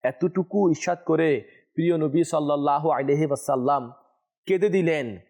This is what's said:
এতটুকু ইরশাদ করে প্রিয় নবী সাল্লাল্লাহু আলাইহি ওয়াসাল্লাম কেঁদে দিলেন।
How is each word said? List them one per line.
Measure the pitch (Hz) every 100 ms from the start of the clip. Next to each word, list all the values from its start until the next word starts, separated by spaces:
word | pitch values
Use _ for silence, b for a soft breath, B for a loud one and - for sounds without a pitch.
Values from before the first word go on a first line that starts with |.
এতটুকু | 123 135 175 185 170 202 190
ইরশাদ | 151 - 175 -
করে | 160 160 135 104 b b
প্রিয় | - 170 170
নবী | 156 147
সাল্লাল্লাহু | 160 160 147 143 143 143 156
আলাইহি | 131 139 143 156
ওয়াসাল্লাম | 135 - 135 127 143 120 123 _ _ _ _ -
কেঁদে | 190 202
দিলেন। | 190 165 156 123 95